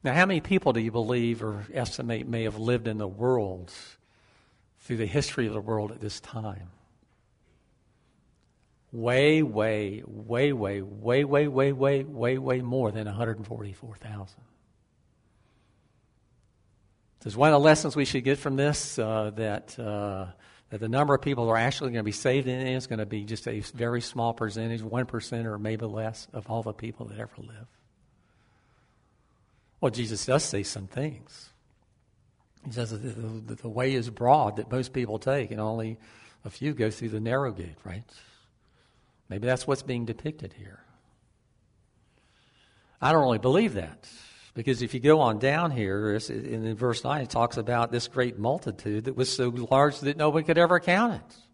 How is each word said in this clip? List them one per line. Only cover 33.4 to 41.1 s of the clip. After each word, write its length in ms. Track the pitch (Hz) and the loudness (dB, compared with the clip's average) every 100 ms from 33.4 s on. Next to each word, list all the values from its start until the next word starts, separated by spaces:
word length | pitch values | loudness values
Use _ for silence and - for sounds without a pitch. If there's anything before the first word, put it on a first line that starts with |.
| 113 113 | -10 -10
the 140 | 117 | -6
way 240 | 110 131 | 0 0
is 160 | 135 117 | 0 -2
broad 480 | 110 120 151 113 104 | 0 6 6 6 -2
that 120 | 110 | -4
most 220 | 123 127 | -4 -2
people 260 | 131 117 104 | -4 -4 -2
take, 340 | - 143 107 | 0 0 -2
and 100 | 107 | -4
only 360 | 107 113 110 110 - - - _ | -2 -2 -4 -8 -14 -20 -20 _
a 60 | - | -16
few 240 | - 147 | -6 -4
go 180 | 127 110 | 0 0
through 180 | 107 113 | 0 -6
the 100 | 107 | -4
narrow 320 | 113 131 139 | 0 0 0
gate, 260 | 95 87 78 | -4 -12 -12
right? 200 | 101 90 120 - - _ _ _ _ _ _ _ _ _ _ | -12 -12 -12 -20 -20 _ _ _ _ _ _ _ _ _ _
Maybe 180 | 101 120 | -4 0
that's 180 | 127 - | 0 0
what's 180 | 135 | -2
being 220 | 135 120 117 | -2 -6 -4
depicted 480 | 113 151 156 - | -6 -8 -10 -14
here. 260 | - 98 95 _ _ _ | -14 -20 -20 _ _ _